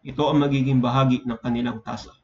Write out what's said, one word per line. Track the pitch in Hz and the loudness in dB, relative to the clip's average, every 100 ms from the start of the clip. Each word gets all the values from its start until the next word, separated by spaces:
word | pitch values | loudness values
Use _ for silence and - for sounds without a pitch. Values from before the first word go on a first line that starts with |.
Ito | 135 131 147 | -12 -2 2
ang | 151 | 2
magiging | 143 139 131 131 | 2 2 2 2
bahagi | 120 131 131 127 | 2 2 2 2
ng | 123 117 | -2 -6
kanilang | 123 120 120 113 113 | -4 -4 -4 -6 -10
tasa. | 113 - - | -12 -14 -20